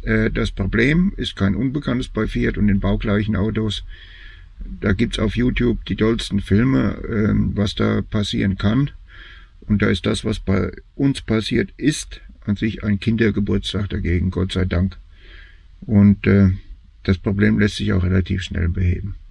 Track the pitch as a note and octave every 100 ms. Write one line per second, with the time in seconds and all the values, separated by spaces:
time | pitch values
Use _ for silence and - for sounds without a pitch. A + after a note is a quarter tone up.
0 | A#2+ A2 A2 G#2 A2+ - F#2+ G#2+ B2+ D#3+
1 | F#3 - B2 - G2 G2 C3 C#3+ C#3+ B2
2 | B2+ - G#2+ A#2+ A#2+ - G#2 G2+ F#2+ G#2+
3 | A2+ G#2 G#2+ G#2 G#2+ G#2+ A2 - - -
4 | - - - - - - - - G#2+ G2
5 | A#2+ - A2 A2+ B2 - A#2+ G#2 - F#2+
6 | G#2+ A2+ - G2+ - G2 B2+ C3+ A2 -
7 | - - G#2 G#2+ G#2+ G2+ G2+ - G#2+ G#2+
8 | G2+ G#2+ G#2 A2+ A2 F#2 G2+ A#2 C#3+ -
9 | - - - - - - - G#2+ G#2 G#2
10 | G#2+ A2 - A2 - G2 F2+ - - -
11 | C#3 C3+ - A2 G#2 A#2 - - B2+ D3+
12 | - - - - - G2+ A#2 G#2 G#2+ G2+
13 | - A2+ A2+ G2+ G2+ G2 - F#2+ G2+ D#2+
14 | E2+ F2 F#2 F2+ F#2 F#2 F#2 F2+ F#2+ -
15 | - - - - - - - - - G#2
16 | G2+ G2+ - G2+ G2 F#2+ - - - -
17 | - F#2+ A2+ G2 G#2 A2 G#2 - G2+ F#2+
18 | F2+ F#2 F2+ F#2+ - E2 E2+ F2 F2+ F2+
19 | G2+ - -